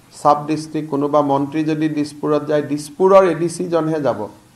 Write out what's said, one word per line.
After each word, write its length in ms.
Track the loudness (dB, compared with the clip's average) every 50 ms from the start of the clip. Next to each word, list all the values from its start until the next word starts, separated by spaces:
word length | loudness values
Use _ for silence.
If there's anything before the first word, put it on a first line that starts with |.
| _ _ -10 0
চাব 240 | 2 2 2 2 0
ডিষ্ট্ৰিক্ট, 440 | -4 -4 -4 -6 -6 -8 -8 -6 -4
কোনোবা 320 | -2 -2 0 2 2 2
মন্ত্ৰী 420 | 2 2 0 0 -2 -2 -2 -2 -2
যদি 240 | -2 -2 -2 -2 -2
দিছপুৰত 580 | -2 -4 -4 -6 -8 -6 -2 -2 -2 -2 0
যায়, 160 | 0 -2 -2
দিছপুৰৰ 640 | -2 -2 -6 -8 -8 -10 -2 0 4 6 8 6 6
এ 100 | 4 2
ডি 140 | 0 -2 -4
চি 200 | -4 -6 -4 -2
জনহে 320 | -2 -2 0 0 -2 0
যাব, 280 | 0 -2 -2 -2 -6 -10 -12 -18 _ _ _